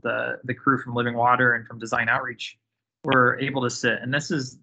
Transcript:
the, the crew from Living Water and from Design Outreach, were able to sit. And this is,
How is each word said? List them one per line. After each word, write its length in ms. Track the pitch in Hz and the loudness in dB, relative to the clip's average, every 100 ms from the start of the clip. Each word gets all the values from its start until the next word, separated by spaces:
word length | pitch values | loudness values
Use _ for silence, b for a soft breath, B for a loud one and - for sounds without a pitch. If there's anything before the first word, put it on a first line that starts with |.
the, 360 | 120 117 120 120 | -4 -2 -2 -4
the 80 | 123 | -6
crew 240 | 123 - 127 | -2 2 2
from 120 | 127 | 0
Living 200 | 120 120 | -2 -2
Water 400 | 120 120 123 123 | 2 4 6 4
and 120 | 117 113 | 2 -2
from 120 | 113 | -12
Design 300 | 113 120 117 | -4 0 2
Outreach, 500 | 131 127 117 - - _ _ _ _ | 0 -2 -10 -14 -14 _ _ _ _
were 340 | 127 131 123 120 | 0 2 2 0
able 220 | 139 135 | -2 -2
to 80 | 123 | -2
sit. 300 | - 120 104 | 0 0 0
And 100 | 123 | -2
this 180 | 143 156 | -4 -2
is, 280 | 160 127 - | -4 -4 -10